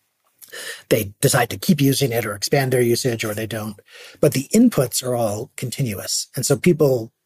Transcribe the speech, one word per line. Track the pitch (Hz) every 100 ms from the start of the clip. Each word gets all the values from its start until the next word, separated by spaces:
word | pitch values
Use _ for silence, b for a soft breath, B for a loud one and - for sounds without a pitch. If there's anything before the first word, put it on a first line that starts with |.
| _ _ _ _ - B B B -
they | - 101 -
decide | 139 - 120
to | 98
keep | - 147
using | 139 131 135
it | 117
or | 110 101
expand | - 143 131
their | 127
usage | 120 117 131 113 107
or |
they | 104 110
don't. | 110 110 101 _ B B B
But | 151
the | 131 -
inputs | 214 247 - 123 -
are | 127 120
all | 113 104 - -
continuous. | 127 - 127 92 92 - - -
And | -
so | 131
people | 180 151 147 127 117 _